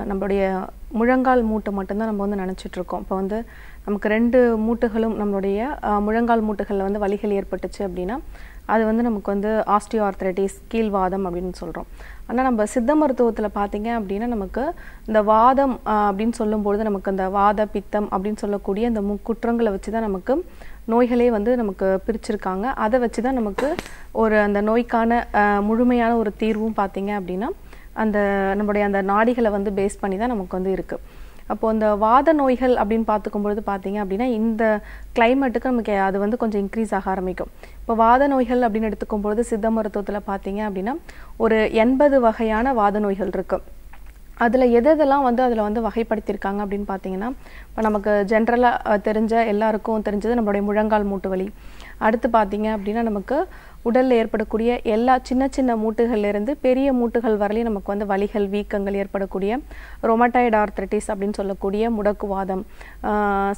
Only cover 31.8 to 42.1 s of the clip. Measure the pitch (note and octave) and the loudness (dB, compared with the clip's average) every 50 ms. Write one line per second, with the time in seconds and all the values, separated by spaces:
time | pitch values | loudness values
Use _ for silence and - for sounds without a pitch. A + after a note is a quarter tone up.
31.8 | G#3+ G#3+ G#3 G3+ G#3+ G#3+ A#3 C4+ C#4 D#4+ D#4+ D4 C#4 C4 B3+ A#3+ C4 B3+ B3 G#3+ | 2 2 2 4 4 6 6 6 6 6 4 4 4 2 2 2 2 2 2 2
32.8 | G#3+ G3+ A3+ A3+ A3+ A3+ G#3+ G#3 - G#3+ - G#3 G3+ G#3 G#3 A3 G#3 G#3 G3+ G3 | 2 2 0 0 0 0 0 0 -2 -2 -4 -2 -2 -2 -2 -2 -2 -4 -4 -4
33.8 | F#3+ G3 G3+ G#3 G#3 G#3 F#3+ G3+ B3 C4 A#3+ G#3+ A3 A3+ A3 G#3+ A3+ A3 G#3+ G#3 | -4 -4 -4 -4 -4 -2 -2 -2 0 0 0 0 0 0 0 2 2 2 2 0
34.8 | - - - - - - - A#3+ A#3 A#3 B3+ C#4 C#4 B3+ A3 A#3+ - C4 B3+ A#3 | -2 -8 -16 -16 -14 -6 0 2 4 4 4 4 2 0 0 0 0 0 0 0
35.8 | G#3 A3 G#3 G3 F#3+ G3 F#3+ G3 G3+ G3+ A#3 B3 B3 A3 G#3 G3+ G3 F#3+ - A3+ | 0 0 0 2 2 2 2 0 0 0 0 0 -2 -2 0 -2 -2 -2 -2 -4
36.8 | A3+ G#3 G#3+ F#3+ F#3+ G3 F#3+ F#3 F3+ F#3 F3+ - E3+ - - - - - - - | -4 -2 -2 -4 -2 -2 -4 -2 -2 -4 -4 -6 -8 -10 -12 -20 -20 -20 -18 -14
37.8 | - - A#3 A3 A3+ A3+ A#3+ C4 C#4 C#4+ C#4 C4 B3+ A3 B3+ B3 B3 A3+ G3+ A3 | -6 -4 0 4 6 6 6 6 6 4 4 2 2 2 2 2 2 2 0 0
38.8 | A3 A3 - - A#3 - A3 G#3 G3+ G#3 G#3+ A3 A#3+ - A#3 G#3+ G#3 A3+ A3+ A3 | -2 -2 -4 -4 -6 -4 -4 -2 -2 0 0 0 0 -2 -2 0 0 0 0 0
39.8 | A3 G#3 - G#3 G3 - G3+ G#3 - - G3 F#3+ - F#3+ G3 G#3 G#3+ G#3+ F#3+ F#3+ | -2 -2 -4 -4 -4 -4 -6 -6 -4 -6 -6 -6 -6 -6 -6 -4 -4 -4 -4 -4
40.8 | F#3 A3+ C#4 E4+ - - - - - - - - A3+ A3 A3 A3 G#3+ - - A3 | -4 -4 -6 -6 -8 -14 -18 -18 -18 -14 -6 0 2 4 4 4 2 2 4 4
41.8 | A3 A#3+ C4 C4 D4 D4 | 4 4 4 6 6 6